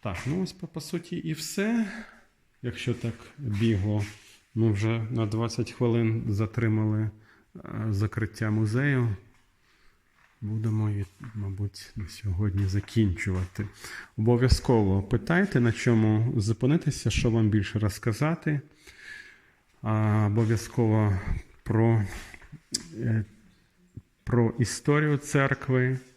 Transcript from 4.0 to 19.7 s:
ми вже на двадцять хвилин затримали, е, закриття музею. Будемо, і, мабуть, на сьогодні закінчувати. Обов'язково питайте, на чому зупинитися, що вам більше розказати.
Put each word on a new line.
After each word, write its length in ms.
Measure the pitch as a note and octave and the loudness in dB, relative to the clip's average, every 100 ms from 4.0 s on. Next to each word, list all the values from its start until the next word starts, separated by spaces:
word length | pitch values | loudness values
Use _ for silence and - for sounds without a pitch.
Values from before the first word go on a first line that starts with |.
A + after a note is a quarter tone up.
| G2+ - - - _ A2+ | -2 -10 -20 -20 _ 0
ми 160 | A2+ | 2
вже 360 | G2+ A2 A#2 A2 | 2 0 -2 -4
на 140 | B2 A2 | -2 -2
двадцять 460 | A2 A#2 - A2+ | -2 -4 -4 -6
хвилин 520 | - A#2+ A#2 A2+ A2+ A#2 | -2 0 2 2 0 -2
затримали, 800 | G2+ G#2+ - A2+ A2 G#2+ G#2+ G#2+ - - _ _ - | -2 -2 0 0 2 2 0 -2 -6 -20 _ _ -18
е, 40 | - - A2 | -12 -6 -4
закриття 640 | G2+ G#2 - A2 - A2 | 0 -2 -2 -6 -4 -2
музею. 640 | G#2+ G#2+ A#2 C#3+ C3+ A#2+ G2 - _ _ _ _ _ _ _ _ _ _ _ | 0 2 2 0 2 0 -4 -10 _ _ _ _ _ _ _ _ _ _ _
Будемо, 480 | G#2 A2 A2 G#2+ G#2+ | -8 -4 -2 0 0
і, 160 | G#2 G2 _ B2 A2 | -2 -6 _ -14 -8
мабуть, 560 | G2+ F#2+ G2+ - - - | -8 -4 -6 -6 -14 -12
на 120 | F2+ | -10
сьогодні 580 | - G#2 F2 G#2 F#2+ G2 | -8 -4 0 0 0 0
закінчувати. 1040 | G2+ - A2+ G#2 D#2+ - F#2 F#2 - G2+ - - - - - | 0 -2 2 2 2 -2 -2 -4 -6 -10 -10 -18 -16 -14 -2
Обов'язково 840 | A2 A#2+ B2+ - - A#2 G2+ G2 | 2 4 6 4 6 4 4 2
питайте, 560 | G2+ A#2+ - E3+ G3 C#3 | 2 -2 2 2 2 2
на 120 | A#2+ | 2
чому 640 | G#2+ - A2+ A2 G#2+ A#2 C3 | 2 2 4 4 4 2 0
зупинитися, 720 | G2+ A2+ B2+ D#3+ D#3+ - A#2 | 0 2 2 2 0 -2 0
що 220 | - B2 | 2 2
вам 180 | A2+ A2 | 4 4
більше 300 | G#2 F#2+ G#2+ | 2 0 0
розказати. 800 | G#2 - - G#2 D3+ E3 - D3 - _ - - - - - - _ _ _ | -2 -2 -4 0 0 0 -2 -2 -4 _ -20 -20 -18 -18 -20 -20 _ _ _